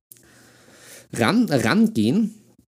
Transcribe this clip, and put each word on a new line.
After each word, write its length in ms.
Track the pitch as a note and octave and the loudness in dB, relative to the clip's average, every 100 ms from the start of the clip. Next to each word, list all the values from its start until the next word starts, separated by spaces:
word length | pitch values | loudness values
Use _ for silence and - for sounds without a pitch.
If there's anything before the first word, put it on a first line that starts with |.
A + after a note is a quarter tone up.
| _ - _ - - _ - - - - - | _ -20 _ -20 -20 _ -20 -20 -20 -20 -12
ran, 340 | - A2+ A3 G3+ | -2 0 0 0
rangehen. 840 | C3+ A2 F#3+ A3 - G#2+ F#3+ G#3+ - _ _ _ | 0 0 2 0 0 0 0 -2 -6 _ _ _